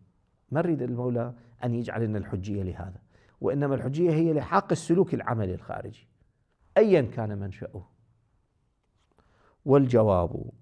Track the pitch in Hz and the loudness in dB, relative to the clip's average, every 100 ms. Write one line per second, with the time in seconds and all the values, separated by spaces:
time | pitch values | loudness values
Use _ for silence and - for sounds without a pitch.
0 | _ _ _ _ - 143 175 147 123 120 | _ _ _ _ -6 -2 0 -2 -2 -4
1 | 127 120 120 120 - - 123 117 117 110 | -2 -2 -4 -8 -20 -8 -4 -4 -4 -4
2 | 113 107 92 98 98 101 92 85 95 92 | -2 -4 -4 -6 -4 -4 -6 -8 -12 -14
3 | _ _ _ - - 143 143 135 131 143 | _ _ _ -6 -2 0 0 -2 -2 0
4 | 175 156 165 151 - 196 - 165 - 170 | 2 2 2 0 0 0 0 -2 0 2
5 | 170 123 98 117 95 85 - - 101 110 | 2 0 -2 -2 -2 -4 -8 -12 -12 -16
6 | _ _ _ _ _ _ _ - 220 175 | _ _ _ _ _ _ _ 4 6 6
7 | 120 - 110 101 98 - - 101 - _ | 2 -4 -6 -6 -8 -10 -14 -14 -18 _
8 | _ _ _ _ _ _ _ _ _ _ | _ _ _ _ _ _ _ _ _ _
9 | _ _ _ _ _ _ 151 139 131 120 | _ _ _ _ _ _ 4 4 6 4
10 | 107 92 85 - - - | 6 4 2 -4 -10 -16